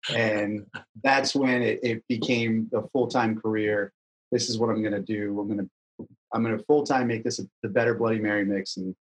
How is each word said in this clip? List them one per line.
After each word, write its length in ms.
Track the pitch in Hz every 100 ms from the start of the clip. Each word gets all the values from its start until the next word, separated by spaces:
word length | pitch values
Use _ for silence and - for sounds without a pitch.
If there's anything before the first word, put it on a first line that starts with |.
| -
And 520 | 113 110 107 104 107 101 - - -
that's 320 | 135 135 135
when 280 | 139 131 123
it, 180 | 117 110
it 220 | 123 113 -
became 640 | 113 - 123 117 113 110
a 160 | 110 107
full-time 500 | 139 120 127 113 107
career. 540 | 110 107 107 104 101 _ _ _ _
"This 160 | 123 123
is 100 | 113
what 120 | 113
I'm 120 | 110
gonna 160 | 107 101
do. 400 | 95 107 104 101
I'm 100 | 101
gonna, 200 | 104 92 _ _ _ - - _
I'm 100 | 113
gonna 160 | 113 110
full-time 480 | - 147 147 135 120
make 160 | 113
this 160 | 117 -
a, 40 | 98 _
the 60 | 110
better 260 | 104 117
Bloody 240 | 113 113 110
Mary 260 | 107 104
mix 340 | 101 101 95 -
and 160 | 92 92